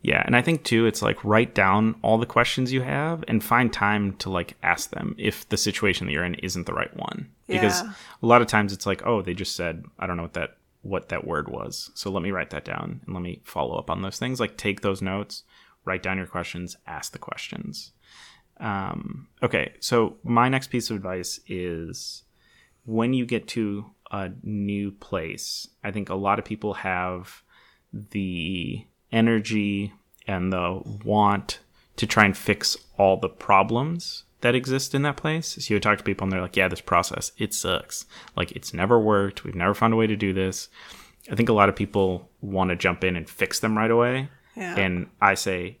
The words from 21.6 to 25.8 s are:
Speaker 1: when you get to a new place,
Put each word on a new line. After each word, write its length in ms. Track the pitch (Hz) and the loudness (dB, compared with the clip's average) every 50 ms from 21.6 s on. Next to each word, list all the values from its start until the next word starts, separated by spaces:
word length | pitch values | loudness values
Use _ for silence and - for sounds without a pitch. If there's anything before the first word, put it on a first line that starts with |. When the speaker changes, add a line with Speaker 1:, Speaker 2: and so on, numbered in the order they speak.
| 90 90 85 82 82 82 90 - - - - - _ _ _ _ _ _ _ _ _ _ _ _ _ | -4 -4 -4 -6 -8 -8 -10 -10 -12 -12 -14 -14 _ _ _ _ _ _ _ _ _ _ _ _ _
Speaker 1:
when 280 | 117 110 110 113 120 131 | -4 0 0 2 2 2
you 140 | 131 123 | 0 0
get 220 | 113 123 110 - - | 0 -2 -4 -4 -4
to 420 | - 120 110 104 101 101 110 - _ _ _ - | -4 -2 -2 -2 -2 -6 -8 -12 _ _ _ -10
a 200 | - 101 98 90 95 123 - | -8 -6 -6 -6 -8 -10 -8
new 500 | 104 107 104 101 101 101 101 101 101 98 | -6 -4 -4 -2 -2 -2 -2 -4 -4 -8
place, 760 | _ - - - 92 80 80 - - - - - - - - _ _ | _ -10 -6 -6 -4 -4 -4 -8 -8 -8 -8 -8 -8 -10 -14 _ _